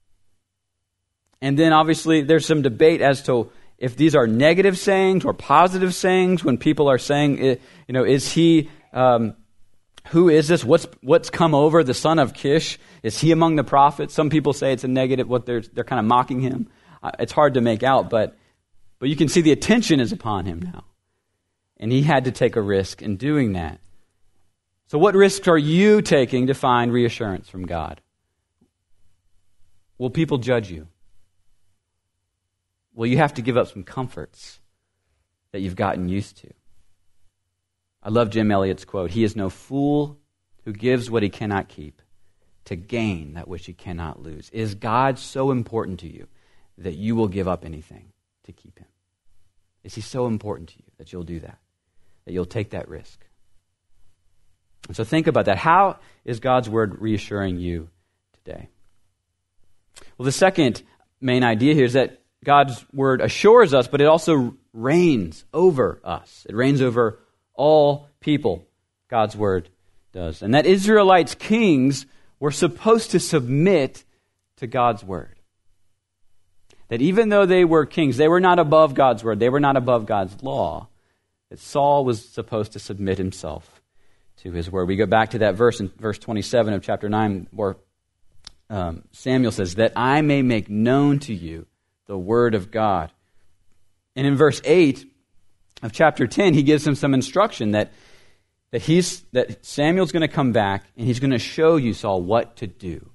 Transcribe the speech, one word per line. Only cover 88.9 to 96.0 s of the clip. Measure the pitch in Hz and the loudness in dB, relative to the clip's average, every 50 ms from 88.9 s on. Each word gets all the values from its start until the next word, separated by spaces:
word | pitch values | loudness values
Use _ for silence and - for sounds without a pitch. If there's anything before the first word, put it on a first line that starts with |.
| 80 - - _ | -8 -12 -16 _
Samuel | _ - - 135 131 131 127 113 | _ -10 -4 -2 0 0 0 0
says, | 104 - 98 90 87 | 0 -2 -4 -4 -2
"That | 101 110 113 - | 0 0 0 0
I | - 120 127 139 156 | 0 0 2 2 2
may | 151 147 143 139 | 2 2 2 2
make | 131 123 120 107 98 - | 2 0 0 -2 -4 -4
known | 104 107 110 120 131 139 143 143 143 143 | -4 -2 0 2 2 2 2 2 0 0
to | 147 - 110 | -4 -8 -10
you | 87 82 82 82 82 - _ _ _ _ _ _ _ _ | -10 -10 -12 -14 -16 -18 _ _ _ _ _ _ _ _
the | - 101 95 | -12 -10 -8
word | 90 95 113 120 120 120 110 | -4 -2 0 2 2 2 0
of | 104 90 107 | -2 -4 -4
God." | - 110 110 107 95 87 80 82 _ _ _ _ _ _ _ _ _ _ _ _ _ _ _ _ _ _ _ _ - | -4 -2 0 0 0 -2 -4 -8 _ _ _ _ _ _ _ _ _ _ _ _ _ _ _ _ _ _ _ _ -6
And | 131 139 | -2 -2
in | 143 143 | 0 2
verse | 131 156 147 - - - | 4 4 4 2 0 0
eight | - 160 185 170 139 131 - - - _ _ _ _ _ _ _ _ _ _ _ _ _ - | 2 4 4 4 2 0 -4 -10 -20 _ _ _ _ _ _ _ _ _ _ _ _ _ -14
of | - 110 | -14 -8
chapter | - - | 0 2